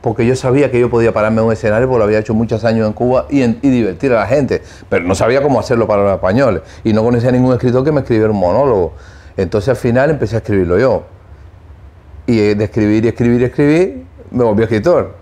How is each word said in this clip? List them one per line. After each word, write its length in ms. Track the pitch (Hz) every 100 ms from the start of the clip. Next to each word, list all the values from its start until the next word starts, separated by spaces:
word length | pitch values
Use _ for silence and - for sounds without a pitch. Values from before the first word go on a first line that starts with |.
| 120
porque 180 | 110
yo 120 | 117 127
sabía 340 | 131 135 135
que 80 | 120
yo 100 | 120
podía 240 | 117 113
pararme 280 | 107 107 113
en 80 | 113
un 40 |
escenario, 360 | 110 110 107 131
porque 100 | 123
lo 60 |
había 160 | 104 107
hecho 120 | 107
muchos 320 | 110 113 113
años 220 | 113 113 110
en 60 |
Cuba, 340 | 107 123 127 -
y 140 | 143
en, 160 | 120 113
y 100 | 143
divertir 420 | 123 104 85 135
a 80 | 117
la 60 | 101
gente, 340 | 147 120 95 - - -
pero 160 | 95
no 120 | 87 95
sabía 260 | 110 135
cómo 160 | 143 123
hacerlo 300 | - 117 104
para 160 | 101
los 80 | 101
españoles, 500 | 95 92 110 135 87 - -
y 80 | 113
no 100 | 110
conocía 300 | 113 120 127
ningún 200 | 123 127
escritor 300 | 123 127 123
que 80 | 139
me 120 | 151
escribiera 280 | - 113 107
un 80 | 104
monólogo. 540 | 90 104 143 104 82 - - - - -
Entonces, 320 | 90 107 98
al 60 |
final, 360 | 120 127 120 143
empecé 260 | 143 117 110
a 20 |
escribirlo 400 | - 101 87 90
yo. 240 | 131 95 - - - - - - - - - - - -
Y, 140 | - 113
eh, 160 | 104
de 80 | 104
escribir, 420 | 107 - 104 107
y 40 | 113
escribir, 320 | 110 120 120
y 40 | 120
escribir, 600 | - 143 156 190 269 - - -
me 140 | 123
volví 180 | 117 107
escritor 500 | 113 110 156 156 95 -